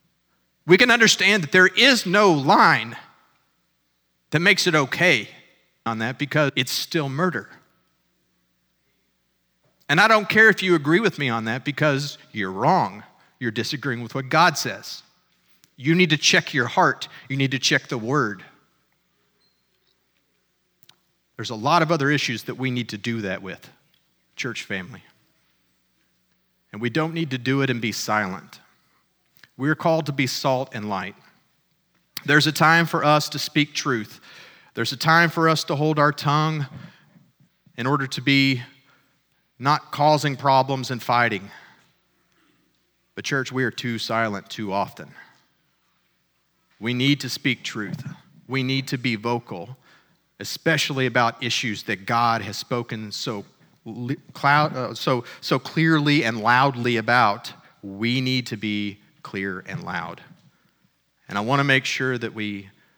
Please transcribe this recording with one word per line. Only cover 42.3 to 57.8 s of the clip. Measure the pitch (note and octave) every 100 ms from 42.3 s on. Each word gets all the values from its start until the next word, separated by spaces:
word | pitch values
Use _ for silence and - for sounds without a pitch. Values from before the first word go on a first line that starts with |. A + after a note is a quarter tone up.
| _ _ _ _ _ _ _ _
But | -
church, | - C#3 B2
we | C3
are | A#2+
too | - B2 A2+
silent | - A2+ A2+ G2 -
too | - G#2
often. | G2 F#2+ - - - - _ _ _ _ _ _ _ _ _ _ _ _ _ _ _
We | A2+
need | B2 C3+ C#3
to | B2+
speak | - C#3 A#2
truth. | - A2+ F#2+ E2 - - _ _ -
We | C3
need | C3 C3+ C3+
to | B2+
be | B2 G#2+
vocal, | A#2 A#2+ - F#2+ E2+ C3 _ _ _ _ _ -
especially | G2+ - E3 D3+ - C3+
about | B2+ B2+ A#2 -
issues | A#2+ - A#2+ G2+
that | - G2 G2
God | A#2 A#2+ A2+
has | G2+ -
spoken | - A#2+ A#2 A2 G#2
so | - C#3 G#2 - _ _ _
li-, | A2+ A#2 B2 - _
cloud, | - C#3 D3 D#3
uh, | C3 B2
so, | A2+ D3+ B2 - -
so | - C3+
clearly | - D#3+ D#3+ D#3 D3 C#3+
and | A2+ A2+
loudly | A2 B2 C#3 B2 A#2+ A2+
about. | A2 B2 G#2+ G#2+ - - _ _